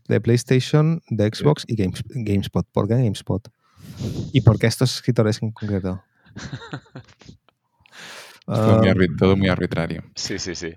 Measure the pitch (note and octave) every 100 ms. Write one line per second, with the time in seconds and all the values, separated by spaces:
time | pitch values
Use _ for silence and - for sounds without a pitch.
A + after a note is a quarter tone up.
0 | - A2 A#2 A#2+ - C3 - D3+ D#3+ E3
1 | - G#2+ G#2+ - C#3+ - - G#2+ F#2 -
2 | - C3 G#2 G2 - - - G#2+ G2+ A#2+
3 | A2+ F#2 - G2 - _ _ _ - -
4 | - - - C3 A2+ G2+ A2+ - B2 -
5 | - A2+ G#2+ - A2 - G#2 G2 F#2 F#2
6 | _ _ _ - - - A#4 C#3+ _ B2+
7 | - _ - - _ _ _ _ _ -
8 | - - - - - A2 A2 A2 G#2 F2+
9 | F2 D2 F#2+ G2 F#2+ F2+ F2 F2 E2 D#2+
10 | - - - F#2+ F#2+ E2 E2